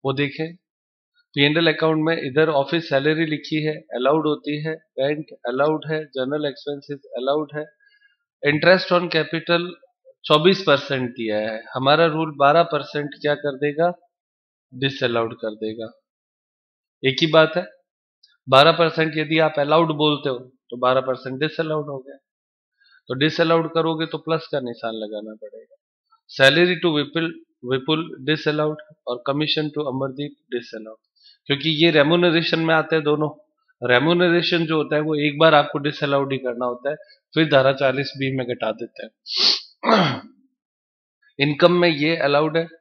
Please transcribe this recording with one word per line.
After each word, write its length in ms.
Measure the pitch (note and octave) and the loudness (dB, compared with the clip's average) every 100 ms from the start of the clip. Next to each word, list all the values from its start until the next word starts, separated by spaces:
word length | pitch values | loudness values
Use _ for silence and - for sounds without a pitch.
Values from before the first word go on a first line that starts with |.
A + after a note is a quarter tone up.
| C3+ | -4
वो 80 | |
देखें। 420 | C3+ C#3 C#3+ D#3+ E3+ _ _ _ _ _ _ _ C#3+ | -4 -4 -4 -10 -10 _ _ _ _ _ _ _ 0
पी 100 | C#3+ | 2
एंड 120 | D#3 | 4
एल 160 | E3+ | 2
account 320 | D#3 D#3+ D#3+ D#3 | 2 0 0 0
में 100 | E3 | -2
इधर 320 | C#3+ C3 D#3 | -2 0 2
office 360 | D3 C#3 E3+ D#3+ | 2 0 -2 0
salary 360 | C3+ D3 D#3 D#3+ | 0 0 0 -2
लिखी 380 | D3+ - D#3 | -4 -6 -4
है, 120 | D3+ D3+ _ A#2+ | -4 -6 _ -2
अलाउड 320 | C3 D#3+ D3+ | 2 2 0
होती 340 | C#3+ C3+ D3 | -2 -4 -6
है, 100 | D#3 D#3+ _ - | -6 -8 _ -4
rent 360 | C3+ D3+ D#3 - - | -2 -2 -8 -10 -8
अलाउड 440 | B2+ D3 D#3 D3+ | 0 0 0 -4
है, 120 | D#3 D3+ C3+ | -8 -6 -6
general 300 | B2+ D3+ D3 | -4 -2 -4
expenses 680 | B2+ - C#3+ C#3 C#3+ C#3 A#2+ | -6 -10 -10 -10 -16 -12 -6
अलाउड 340 | C3 D3 D3 D3+ | -2 -2 -4 -10
है, 100 | D3+ _ _ _ _ _ _ _ | -12 _ _ _ _ _ _ _
interest 480 | C#3+ D3+ E3+ F#3 - | 0 2 4 4 4
on 120 | F3 F3 | 0 0
capital 580 | E3 D3+ E3 D#3 E3+ F3 - _ _ _ _ - | -2 -2 -6 -2 -2 -2 -12 _ _ _ _ 2
चौबीस 380 | D3+ E3+ F#3 E3+ | 4 4 2 2
परसेंट 420 | C#3 - C3+ B2 | 0 0 -4 -4
दिया 260 | A#2+ A2 G#2+ | -6 -4 -2
है। 200 | A2 A2 - | -4 -8 -10
हमारा 320 | B2+ C3+ D#3 E3 | -4 2 4 2
rule 280 | D#3 D#3+ C#3+ | 0 -6 2
बारह 260 | C#3 D#3+ | 4 4
परसेंट 520 | E3+ D3 C#3 D3 D3 - | 2 -2 -4 -8 -8 -6
क्या 120 | D3 D3 | -4 -2
कर 200 | D3 C3+ | -4 -4
देगा? 360 | D3 D3 F3 F3 _ _ _ _ _ _ _ | -4 0 -2 -2 _ _ _ _ _ _ _
डिसअलाउड 600 | B2+ C3+ C3+ B2+ A#2 A2+ A#2 | -4 -4 -2 -2 -2 -4 -6
कर 200 | A2+ G#2+ | -10 -8
देगा। 380 | A2 A2+ A2+ _ _ _ _ _ _ _ _ _ _ _ | -10 -8 -14 _ _ _ _ _ _ _ _ _ _ _
एक 140 | C3+ C3+ | -4 0
ही 60 | D#3+ | 2
बात 280 | D#3+ D#3 F3 | 4 4 0
है, 60 | F#3 _ _ _ _ _ _ _ - | -6 _ _ _ _ _ _ _ 4
बारह 240 | C3 D3+ | 6 8
परसेंट 460 | D#3+ E3 D#3+ D#3+ D3+ | 6 0 2 -2 -2
यदि 220 | D3+ D#3+ | 0 2
आप 160 | D#3 D3+ | 2 0
अलाउड 320 | C#3+ D#3 E3 D3 | 2 2 2 2
बोलते 340 | D3+ D3 C#3+ | 0 0 -2
हो 80 | B2 - _ _ | -6 -10 _ _
तो 80 | B2 | -4
बारह 240 | B2+ C3 | 0 0
परसेंट 380 | B2+ B2 C3+ C3 | 0 -6 -8 -6
डिसअलाउड 500 | D3+ - D#3+ D#3 D3 | -6 -4 -4 -4 -6
हो 80 | C#3 | -12
गया, 180 | C3+ C#3 _ _ _ _ _ _ _ _ _ | -14 -20 _ _ _ _ _ _ _ _ _
तो 40 | |
डिसअलाउड 600 | B2+ D3+ D#3 E3 E3 D#3+ | -2 0 2 2 2 0
करोगे 320 | E3 D#3+ D#3+ D#3+ | -2 -2 -2 -6
तो 120 | D#3 | -6
plus 300 | D#3+ D#3+ - | -4 -6 -4
का 80 | D3 | -6
निशान 340 | B2 A#2+ A#2 A2+ | -6 -8 -8 -8
लगाना 380 | G#2+ G#2+ G#2+ A2 | -10 -10 -14 -18
पड़ेगा। 400 | G#2+ A2+ - _ _ _ _ _ _ | -20 -20 -20 _ _ _ _ _ _
Salary 460 | - C3+ D3+ F3+ F3 | 4 4 6 2 2
to 160 | F3 D3 | 0 0
Vipul, 320 | C#3+ E3 E3 D#3+ _ _ B2 | -2 -4 -6 -8 _ _ -4
Vipul 420 | C3 C3 D#3 E3 - C3 | -4 0 -2 -4 -8 -4
डिसअलाउड 560 | D3+ - D3+ D3+ D3+ - _ - | -2 0 0 -2 -4 -14 _ -8
और 160 | B2 - | -6 -4
commission 440 | C#3 D3+ - D3+ | -2 -2 -2 -2
to 140 | D3 D3 | -4 -6
Amrdeep 480 | C3 C3+ C3 D3 C#3+ _ | -4 -6 -6 -12 -12 _
डिसअलाउड, 460 | A#2+ A#2+ A2 A2 A2 _ _ - _ - | -10 -8 -16 -16 -20 _ _ -20 _ -4
क्योंकि 200 | C#3 D3+ D3+ | -2 0 2
ये 80 | E3+ | 4
remuneration 680 | D#3 C#3+ F3 F3 E3 D#3+ E3 | 6 4 4 4 2 0 -2
में 140 | E3 D#3+ | 2 0
आते 200 | D3+ D#3+ | 2 0
हैं 80 | |
दोनों। 260 | D3 D3 D3+ - _ _ _ _ | 0 0 -2 -6 _ _ _ _
Remuneration 840 | B2 B2 D3+ F3 F3+ E3+ E3 F3 D#3+ | 2 4 4 4 4 2 2 -2 0
जो 120 | D#3+ | -2
होता 180 | D3 D3+ | 0 -2
है 60 | |
वो 140 | D#3 D3+ | 0 0
एक 220 | D3 C#3+ | -2 4
बार 140 | D#3+ | 6
आपको 260 | D3+ C#3+ D3+ | 6 2 -2
डिसअलाउड 520 | C#3+ C#3 C#3+ C#3 C3+ | -4 -4 -2 0 0
ही 60 | C3+ | -4
करना 280 | B2 A#2+ B2 | -4 -4 -6
होता 240 | B2 C#3 | -4 -6
है, 60 | D3+ - _ _ | -8 -12 _ _
फिर 160 | D#3 D#3+ | 0 4
धारा 240 | C3+ C3 | 4 4
चालीस 380 | C3 C#3 C3 C3+ C3+ | 2 0 0 -6 -4
बी 180 | C3+ C3 | -4 -4
में 80 | A#2+ | -4
घटा 240 | A#2+ A2 | -4 -4
देते 340 | A2 A#2 - A2+ | -6 -10 -14 -18
हैं। 1160 | _ - - - - - _ A3+ A3 D#3+ B2 - _ _ _ _ _ _ _ _ _ _ - | _ -10 -2 0 0 -6 _ 0 2 2 -2 -12 _ _ _ _ _ _ _ _ _ _ -2
<clears throat> 0 | |
इनकम 320 | C#3+ C#3+ F3 | -2 4 4
में 180 | F3 F3 | 6 2
ये 260 | D3 D3+ E3 | 2 0 0
अलाउड 400 | C#3 C#3+ D#3 D#3+ | 0 2 2 0
है 100 | E3 - | -4 -10